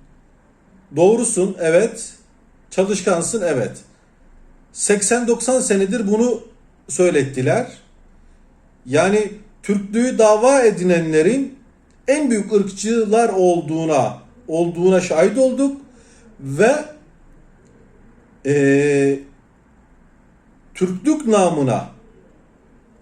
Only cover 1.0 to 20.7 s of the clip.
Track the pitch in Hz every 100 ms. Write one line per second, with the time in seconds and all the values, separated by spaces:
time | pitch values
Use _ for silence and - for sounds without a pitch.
1 | 185 233 240 185 196 - 165 170 226 -
2 | - - _ _ _ _ _ - 190 196
3 | 208 170 170 226 175 139 101 - - _
4 | _ _ _ - - _ _ - - 208
5 | - 240 240 233 - 254 - 196 190 247
6 | 196 214 247 226 - _ _ _ - -
7 | 180 151 131 131 131 196 247 - _ _
8 | _ - _ - _ _ _ _ 123 143
9 | 185 208 202 - - _ - 202 - 220
10 | 247 233 214 214 247 277 233 180 180 170
11 | 160 156 165 269 269 - _ _ _ _
12 | - 294 277 220 - 208 190 - 208 233
13 | 208 220 226 190 180 170 147 160 160 143
14 | 110 - - - - 160 170 170 185 185
15 | 180 156 196 220 262 262 277 - - -
16 | _ - - - 135 139 220 302 302 -
17 | - _ - - - _ _ _ _ _
18 | - _ _ _ 135 143 139 139 147 143
19 | 139 139 - - _ _ _ _ _ _
20 | _ _ _ _ _ _ _